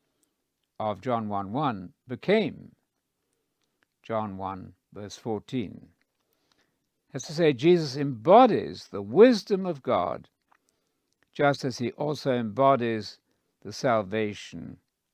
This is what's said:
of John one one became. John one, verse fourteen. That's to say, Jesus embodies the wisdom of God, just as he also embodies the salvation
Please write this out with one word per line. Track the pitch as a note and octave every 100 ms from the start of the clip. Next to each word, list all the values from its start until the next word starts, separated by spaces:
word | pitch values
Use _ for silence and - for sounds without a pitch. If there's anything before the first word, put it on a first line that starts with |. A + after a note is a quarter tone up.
| _ _ _ _ _ _ _ -
of | G#2+ F#2+
John | B2+ A#2 G#2+
one | G2+ G2
one | B2 D3 G2 F2+ _ -
became. | B2 - A3 E3 - - _ _ _ _ _ _ _ _ _ _ _ _ _
John | - A2 G#2+ F#2+
one, | F#2+ F#2+ F#2+ - _
verse | G2 G#2 -
fourteen. | A#2 G#2 - C3 F2+ - - _ _ _ _ _ _ _ _ _ _ _ _
That's | C3+ -
to |
say, | D#3 D#3+
Jesus | B2+ D#3+ F3 D3 C#3
embodies | C#3+ A#2 B2 G#3+ B3+ C3 D#2 F2+ -
the | G2
wisdom | G2+ C#3+ B3+ G#3+ - F#3+ F#3
of | C#3+
God, | C3 G2+ F2 A#1 - _ _ _ _ _ _ _ _ _ _
just | - C#3+ C3+
as | C3+ A#2
he | A#2+
also | - D3 C#3 C#3
embodies | B2 A2+ G#2 C3+ C3+ A#2 A2 G2+ - _ _ _ _
the | G2
salvation | - C3+ A2+ F#2+ G#2+ G#2+ G2 - E2+ - - _ _ _